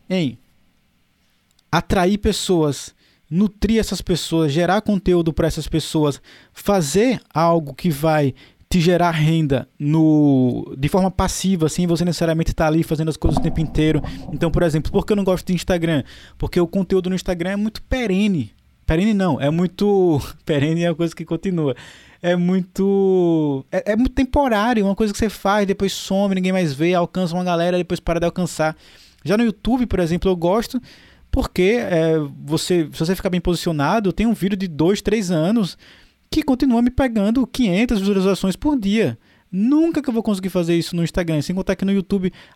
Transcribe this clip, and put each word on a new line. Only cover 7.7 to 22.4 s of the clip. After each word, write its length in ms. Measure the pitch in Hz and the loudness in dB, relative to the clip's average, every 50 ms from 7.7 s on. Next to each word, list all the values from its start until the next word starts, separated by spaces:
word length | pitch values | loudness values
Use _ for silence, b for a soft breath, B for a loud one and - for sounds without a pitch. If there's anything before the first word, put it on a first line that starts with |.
| 135 | -8
que 160 | - - 180 | -4 -2 -2
vai 440 | 151 139 151 160 156 156 147 131 131 b b b b b b - - | -2 0 0 2 2 2 2 0 -2 b b b b b b 0 0
te 80 | 180 | 2
gerar 300 | 156 180 180 165 175 175 | 4 4 4 4 2 2
renda 580 | 160 156 151 156 165 165 160 139 139 123 - - _ - | 2 2 2 2 2 2 2 0 0 -2 -4 -6 _ -6
no, 960 | 147 143 156 160 160 156 151 151 147 143 139 131 127 123 120 113 - - - 135 | -2 0 2 4 4 6 6 6 6 6 4 4 4 2 0 -2 -6 -10 -8 -4
de 100 | 135 147 | -2 0
forma 220 | - 190 185 185 | 2 2 2 2
passiva, 580 | 180 - 190 180 - - - 185 190 170 156 147 | 0 0 -2 -2 -2 -2 -2 -2 0 2 0 0
sem 180 | - - 180 | 0 0 0
você 200 | 170 170 160 175 | 0 0 0 0
necessariamente 480 | 180 156 - 175 165 160 160 160 - - | 0 -2 0 0 0 0 0 0 -2 0
tá 120 | - 170 | 0 0
ali 160 | 156 156 165 160 | 2 2 0 0
fazendo 280 | - 165 143 160 160 | 0 -2 -2 -2 -2
as 80 | 151 - | -2 -2
coisas 200 | - - 135 - | 0 0 2 2
o 40 | - | 0
tempo 180 | 160 - 160 | 0 0 -2
inteiro. 400 | 160 127 - - 156 156 156 147 139 B B B B B B | -2 -2 0 0 2 2 2 0 -2 B B B B B B
Então, 180 | 143 175 165 | -4 -2 0
por 120 | 147 - 175 | 2 2 2
exemplo, 280 | 165 147 160 - - | 2 2 0 0 0
por 140 | - 202 - | 0 0 0
que 80 | - 214 | 0 0
eu 40 | |
não 80 | 202 196 | 0 2
gosto 220 | 190 185 170 - | 2 0 0 0
de 60 | - 185 | -2 -4
Instagram? 500 | 165 - - 185 175 165 165 165 139 117 B B B B B B B | -2 0 0 -2 0 0 0 0 0 -2 B B B B B B B
Porque 200 | - 139 - 180 | -8 -2 0 0
o 80 | 175 | 0
conteúdo 440 | 170 - 196 185 - 196 185 170 180 | 0 0 -2 -2 0 0 0 0 0
no 40 | 185 | -4
Instagram 360 | 175 - - 185 170 170 185 | -4 -4 -4 -4 -4 -4 -4
é 60 | 196 | -4
muito 260 | 202 208 220 - - - | -4 -4 -4 -6 -8 -8
perene. 680 | - 262 262 240 208 185 190 214 214 190 156 113 110 - _ _ _ _ _ _ | -4 -4 -2 0 0 0 2 2 2 0 0 -2 -6 -10 _ _ _ _ _ _
Perene 260 | - 160 160 196 226 214 | -2 0 2 2 2 2
não, 260 | 196 190 180 139 - | 2 2 0 0 0
é 120 | 135 143 | 0 0
muito 680 | 156 170 185 175 - - 202 208 202 196 185 180 156 135 - - - | 0 0 0 -2 -2 0 0 2 2 4 4 2 2 0 -2 -6 -10
<laughs> 80 | - _ | -10 _
perene 380 | - 160 143 143 156 160 170 170 | -2 0 0 2 0 0 0 0
é 40 | 170 | 0
uma 80 | 165 | 0
coisa 180 | 147 170 165 - | 0 -2 -4 -4
que 80 | - 165 | -6 -8
continua. 540 | - 170 160 - 196 180 165 156 139 123 B B B B B B B B B B | -6 -6 -4 -4 -4 -2 -2 -2 -2 -2 B B B B B B B B B B
É 120 | 175 180 | -2 0
muito, 1300 | 180 | 0